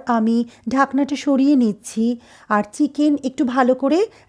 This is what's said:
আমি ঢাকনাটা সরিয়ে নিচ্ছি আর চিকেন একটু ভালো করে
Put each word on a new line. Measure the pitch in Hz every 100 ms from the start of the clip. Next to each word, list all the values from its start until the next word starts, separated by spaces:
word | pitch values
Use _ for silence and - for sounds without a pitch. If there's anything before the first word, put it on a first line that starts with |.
| 254
আমি | 233 220 233 240 - 226
ঢাকনাটা | 262 269 269 285 285
সরিয়ে | 285 269 277 277
নিচ্ছি | 226 - - 220 233 240 - - -
আর | 208 208
চিকেন | - 285 294 302 285
একটু | 262 254
ভালো | 247 254 254
করে | 254 269 330 453 -